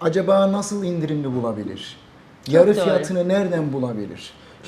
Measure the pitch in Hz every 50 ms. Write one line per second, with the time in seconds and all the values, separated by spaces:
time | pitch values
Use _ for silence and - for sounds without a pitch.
0 | 165 165 160 190 180 185 196 196 196 196 196 202 196 - 208 202 190 180 175 165
1 | 156 147 156 147 143 135 123 127 117 117 107 104 101 95 95 - - - - -
2 | - - - - - - - - - 131 143 165 180 208 208 208 175 196 - 180
3 | - - 185 180 175 180 190 202 196 180 175 160 151 143 135 135 127 123 113 104
4 | 101 92 87 90 - - - - - - - - -